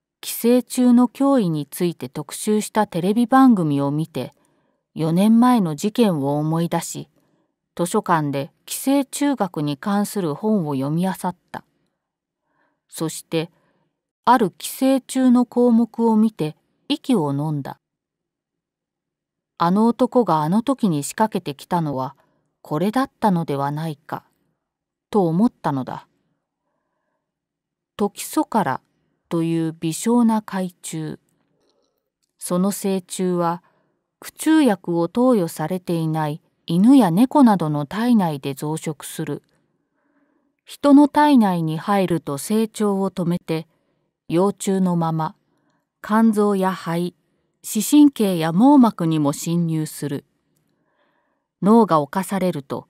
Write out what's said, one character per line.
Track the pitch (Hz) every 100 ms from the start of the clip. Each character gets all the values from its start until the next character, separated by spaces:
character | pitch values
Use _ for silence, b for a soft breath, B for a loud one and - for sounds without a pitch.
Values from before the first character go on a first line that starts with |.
| _ _
寄 | -
生 | - 233 247
虫 | - - 247
の | 240 247
脅 | - 277 269
威 | 175
に | 156 147
つ | -
い | 180 -
て | 127
特 | 156 143
集 | - - 214
し | -
た | 214 208
テ | 170
レ | 180
ビ | 214 240
番 | 262 262 202
組 | 156 143
を | 139
見 | 147 160
て、 | 135 123 _ _ _ _ _ _
四 | - 160
年 | 170 214 226
前 | 247 240
の | 170 147
事 | 208
件 | 226 214 156
を | 139 147
思 | 156 165
い | 170
出 | 170
し、 | - 143 143 _ _ _ _ _ _ -
図 | 175
書 | 220
館 | - 165 147
で | 139 147 _ -
寄 | -
生 | 269 277
虫 | 269 - 285 262
学 | 190 160
に | 147 143
関 | 208 202 202
す | 208
る | 170
本 | 143 214 214 151
を | 135
読 | 139
み | 160
漁 | 190
っ | 175 180 175 _
た。 | - - _ _ _ _ _ _ _ _ _ _ _ _
そ | - 160
し | - -
て、 | 165 170 _ _ _ _ _ _ _
あ | - 254
る | 190
寄 | - -
生 | - 262 269
虫 | - 262 254
の | 247 247
項 | 240 247
目 | 226 233 - 233
を | 214
見 | 220
て | - 151 - _ _ -
息 | 277 - 226
を | 147
飲 | 139 156
ん | 147
だ。 | 131 - _ _ _ _ _ _ _ _ _ _ _ _ _ _ _ _ _ -
あ | 170
の | 196 233
男 | - 247 254
が | 196 156
あ | 151
の | 208
時 | 254 262 196
に | 147
仕 | 139 -
掛 | 220
け | 190
て | 147
き | 139 -
た | 175
の | 156 131
は、 | 131 - _ _ _ _
こ | - 151
れ | 196
だ | 254
っ | 254 _
た | 214
の | 175
で | 160 139
は | 139
な | 147 160
い | 147
か、 | - - - _ _ _ _ _ _ _ _
と | 214 170
思 | 170 240
っ |
た | - 160
の | 135
だ。 | 123 - - _ _ _ _ _ _ _ _ _ _ _ _ _ _ _ _ _ _ -
ト | 202
キ | -
ソ | - 311 -
カ | 220
ラ | 151 127 _ _ _ _ -
と | 170
い | 165 165 160
う | 160
微 | 165
小 | 156 226 240
な | 226 220 -
害 | 190 185 -
虫。 | - 160 151 - _ _ _ _ _ _ _ _ _ _ _ _
そ | - 180
の | 196
成 | 185 202 190 -
虫 | - 185
は、 | 175 170 175 _ _ _ _ _ -
駆 | - - 311 320
虫 | 262
薬 | 190 - 170
を | 170
投 | 240 254 226
与 | 165
さ | - 160
れ | 185
て | -
い | 170 160
な | 156 151
い | 151 _ _ -
犬 | 170 226 277
や | 190
猫 | 170 254 302
な | 240 190
ど | 156
の | 147 143
体 | 196 247 226
内 | 175 143
で | 139 135
増 | 151
殖 | 156 165 151 -
す | -
る。 | 147 143 _ _ _ _ _ _ _ _ _ _ _ _ -
人 | - 285 277
の | 294
体 | 294 302 269
内 | 202 175
に | 160 156
入 | - 202 180
る | 165
と | - 139
成 | - 214 220
長 | - 208 196
を | 190
止 | 190 170
め | 175
て、 | - 160 - _ _ _ _ _ -
幼 | 160 196 196
虫 | 196 190
の | 180 175
ま | 165
ま、 | 160 160 - _ _ _ _ _ _
肝 | - 220 226
臓 | 208 208 196
や | 185
肺、 | 180 170 170 175 - _ _ _ _
視 | - 214 -
神 | 294 294
経 | - 202 175
や | 160
網 | 170 262 294
膜 | 226 - 165
に | 156
も | 143
侵 | 143 170 170 165
入 | 160 151
す | - 143
る。 | 143 - _ _ _ _ _ _ _ _ _ _ _ _ _
脳 | 185 233 190
が | 160
侵 | 139 190
さ | 185 196
れ | 180
る | 156
と、 | - 120 -